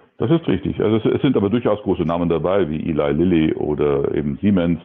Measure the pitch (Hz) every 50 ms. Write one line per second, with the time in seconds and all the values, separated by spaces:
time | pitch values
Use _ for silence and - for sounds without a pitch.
0 | _ _ _ - - 113 160 160 165 - - 90 - 85 85 - - 104 110 110
1 | - 131 - 113 - 135 127 113 98 101 104 123 - 123 104 - - 95 90 82
2 | 85 78 85 87 87 85 85 80 78 87 95 101 90 76 78 - - 80 78 73
3 | 73 71 71 76 85 92 87 80 78 78 - - - 76 73 71 73 73 69 69
4 | 71 - - 78 73 73 71 - 92 104 101 90 85 87 85 80